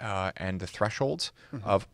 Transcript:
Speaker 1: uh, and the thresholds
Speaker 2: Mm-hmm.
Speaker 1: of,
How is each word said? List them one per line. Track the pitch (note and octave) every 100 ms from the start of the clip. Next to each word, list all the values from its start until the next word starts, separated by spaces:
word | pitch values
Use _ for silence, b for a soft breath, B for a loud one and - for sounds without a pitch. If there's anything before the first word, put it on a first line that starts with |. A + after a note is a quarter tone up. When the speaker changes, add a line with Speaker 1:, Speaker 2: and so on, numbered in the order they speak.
Speaker 1:
uh, | A2+ G2 F#2+ -
and | F#2 F#2
the | F2+
thresholds | - G#2+ - C#3 D#3+ - b b
Speaker 2:
Mm-hmm. | - G2
Speaker 1:
of, | G2 -